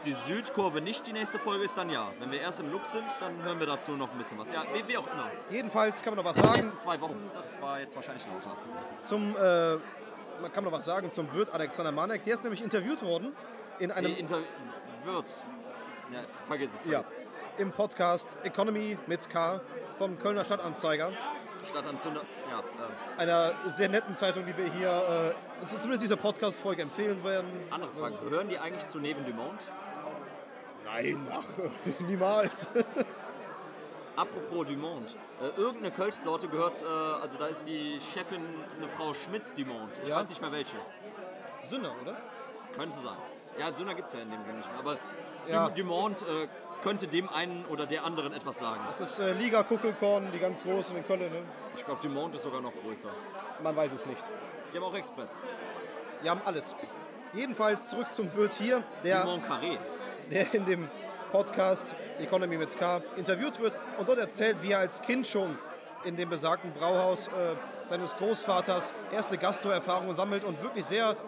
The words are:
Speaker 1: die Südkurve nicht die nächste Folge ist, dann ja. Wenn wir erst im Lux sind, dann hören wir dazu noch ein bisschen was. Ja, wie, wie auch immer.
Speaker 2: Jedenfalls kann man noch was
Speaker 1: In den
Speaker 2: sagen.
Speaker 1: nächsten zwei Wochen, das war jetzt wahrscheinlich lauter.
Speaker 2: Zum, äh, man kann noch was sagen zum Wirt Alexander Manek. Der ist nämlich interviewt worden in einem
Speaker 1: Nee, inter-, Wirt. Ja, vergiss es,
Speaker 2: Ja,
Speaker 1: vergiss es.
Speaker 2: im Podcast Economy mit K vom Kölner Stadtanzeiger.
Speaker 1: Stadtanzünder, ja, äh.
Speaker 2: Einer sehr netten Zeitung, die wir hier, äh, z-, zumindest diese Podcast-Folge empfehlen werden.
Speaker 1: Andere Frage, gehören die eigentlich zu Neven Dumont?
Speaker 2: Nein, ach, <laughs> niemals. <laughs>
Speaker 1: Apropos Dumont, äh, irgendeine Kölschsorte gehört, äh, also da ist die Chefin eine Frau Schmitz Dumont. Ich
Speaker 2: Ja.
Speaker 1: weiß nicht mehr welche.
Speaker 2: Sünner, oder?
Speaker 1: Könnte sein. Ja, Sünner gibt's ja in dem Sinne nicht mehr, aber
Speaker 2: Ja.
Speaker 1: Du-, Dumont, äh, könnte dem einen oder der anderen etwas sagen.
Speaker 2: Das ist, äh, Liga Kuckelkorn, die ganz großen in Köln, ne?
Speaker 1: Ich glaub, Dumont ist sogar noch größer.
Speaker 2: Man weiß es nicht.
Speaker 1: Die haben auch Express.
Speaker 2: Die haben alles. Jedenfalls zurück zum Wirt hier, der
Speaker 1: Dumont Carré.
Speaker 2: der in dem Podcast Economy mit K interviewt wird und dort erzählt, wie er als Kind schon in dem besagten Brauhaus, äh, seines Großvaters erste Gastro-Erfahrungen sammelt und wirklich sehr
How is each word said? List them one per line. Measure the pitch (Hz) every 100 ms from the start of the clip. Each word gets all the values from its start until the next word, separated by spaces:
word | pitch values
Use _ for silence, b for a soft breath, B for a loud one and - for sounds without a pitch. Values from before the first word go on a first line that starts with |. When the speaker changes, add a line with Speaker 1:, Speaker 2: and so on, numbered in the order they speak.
Speaker 1:
die | 151 170 143
Südkurve | 196 233 - 190 151
nicht | 160 226 -
die |
nächste | 220 214 214
Folge | 220 202
ist, | 196 196
dann | 180
ja. | 139 104 98
Wenn | 123
wir | 139
erst | 165 180
im | 151
Lux | 175 -
sind, | 220 220 202
dann | 185 175
hören | 170 170
wir | 151
dazu | 143 -
noch | 143 127
ein | 123
bisschen | 110 104
was. | 110
Ja, | 160 156
wie, | 214 208
wie | 233
auch | 175
immer. | - - - -
Speaker 2:
Jedenfalls | 214 226 214 214 208
kann | -
man | 208
noch | 170
was | 160
Speaker 1:
In |
den | -
Speaker 2:
sagen. | -
Speaker 1:
nächsten | 220 175
zwei | 175 165
Wochen, | 156 - -
das | - - -
war | 139 139
jetzt | 135 135
wahrscheinlich | 127 127 104
lauter. | 95 101 - - - - -
Speaker 2:
Zum, | - 208 208
äh, | 208 190 175 165 160 - - - - - -
man | 170
kann | -
noch | 196
was | 156
sagen | 139 185 180
zum | - 151
Wirt | 143 214
Alexander | 165 156 - 160
Manek. | 147 180 214
Der | 208
ist | 233
nämlich | 240 208
interviewt | 220 214 190 311
worden | 190 170 226 285 - - - -
in | 180
einem | 170 180
Speaker 1:
Nee, | 160
inter-, | 165 170 160 - 123 - - 120
Wirt. | 147 185 - - - - - - - - -
Ja, | 123 117 - -
vergiss | 151 135
es, | -
Speaker 2:
Ja, | 170 147
Speaker 1:
vergiss | 113 -
es. | - - - -
Speaker 2:
im | 196
Podcast | - 202 - 175 175 - -
Economy | 196 185 208 214 214 208 -
mit | 170 -
K | 170 165 185 165 - - -
vom | 196 170
Kölner | 165 202
Stadtanzeiger. | 185 202 175 156 165 151 165 196 - - - -
Speaker 1:
Stadtanzünder, | - 147 147 143 160 151 143 - 131
ja, | 117
äh. | 117 117 117 107 - -
Speaker 2:
Einer | 170 170 165 170 190
sehr | 170 196
netten | 202 214
Zeitung, | 190 190 180
die | 180
wir | 165 180
hier, | 165 185 175 180 170 165 170 - -
äh, | -
z-, | 214
zumindest | 226 254
diese | 214 202
Podcast-Folge | 208 208 214 - 196 175
empfehlen | 151 - 208 196
werden. | 180 190 180 180 -
Speaker 1:
Andere | 151 165
Frage, | 131 151 110
gehören | - 151 208
die | 214
eigentlich | 165 180 151
zu | 156
Neven | 143 143
Dumont? | 131 113 127 202 - 185 196 156 151 143 139 - - - - -
Speaker 2:
Nein, | 104 113 147 147 139
ach, | 131 131 - 175
<laughs> | - - -
niemals. | 175 190 185 214 202 - 180
<laughs> | 240 233 311 - - - - - - - - - - - -
Speaker 1:
Apropos | 175 185 151 170 143
Dumont, | 139 156 156 110 - - -
äh, | 131 170
irgendeine | 226 233 202
Kölschsorte | - 196 208 165 160 180
gehört, | 156 170 170
äh, | 156
also | 160 156 156 151 135
da | 151
ist | 156 156
die | 156 147 147
Chefin | 135 190 180 185 165 160 147 156
eine | 151
Frau | - 160
Schmitz | 143 - 208 208
Dumont. | - 131 117 107 -
Ich | 139
Speaker 2:
Ja. | 151
Speaker 1:
weiß | 202
nicht | -
mehr | 165
welche. | 147 127 151 151 - - - - - - -
Speaker 2:
Sünner, | - 254 185 123
oder? | 127 233 - - - - - 120
Speaker 1:
Könnte | 160 147
sein. | 123 92 - - - -
Ja, | 156
Sünner | 151 185
gibt's | 175 -
ja | 123
in | 113
dem | 107
Sinne | 104 110
nicht | 107
mehr, | 120
aber | 139 143 - - - - 160
Speaker 2:
Ja. | 165 165
Speaker 1:
Du-, | 165
Dumont, | 180 175 208 196
äh, | 165 156 156 - - -
könnte | 190 202 180
dem | 160 185
einen | 151 175 175 170
oder | 147 147
der | 151
anderen | 156 165 143
etwas | 143 139 123
sagen. | 117 110 107
Speaker 2:
Das | -
ist, | 185 -
äh, | 190
Liga | 185 240 220
Kuckelkorn, | 202 220 226 208 202 202 196
die | 175
ganz | 180 185
großen | 180 190 180
in | 175 156
Köln, | 190
ne? | 175 165 175 - -
Speaker 1:
Ich | 123
glaub, | - 131
Dumont | 151 139 165
ist | 147
sogar | 139 131
noch | 123
größer. | 117 104 110 104 95 - - - -
Speaker 2:
Man | 160
weiß | 151 151
es | 131
nicht. | 135 123 - - - - -
Speaker 1:
Die | 170
haben |
auch | 180
Express. | 190 190 - 226 - 170 - 220 - - - - -
Speaker 2:
Die | 156
haben | 175
alles. | 196 160 - - - - - - -
Jedenfalls | 190 262 220 214 208 -
zurück | - 233
zum | - 196
Wirt | 202 208
hier, | 202 214 254 - -
der | 170 190
Speaker 1:
Dumont | 180 175 -
Carré. | 131 156 151 - - - - -
Speaker 2:
der | 190 185
in | 220
dem | 190 175 156 - - - -
Podcast | 196 196 - 185 190 - - - -
Economy | 156 190 180 165
mit | 156 -
K | 175 175 175 -
interviewt | 180 185 285 -
wird | 226 - - -
und | 196
dort | 254
erzählt, | 214 - 220 202
wie | 180
er | 202
als | 185 -
Kind | - 247 240
schon | 208 185 139 - - - -
in | 180 170
dem | 175
besagten | 165 156 180 180
Brauhaus, | 143 165 185 185 180 -
äh, | 185 175 160 - - -
seines | 175 180 -
Großvaters | 196 214 - 185 180 180 - - -
erste | 208 208 185
Gastro-Erfahrungen | 180 202 202 185 185 180 185
sammelt | 165 196 202
und | 202 151
wirklich | 226 214 165
sehr | 202 226 214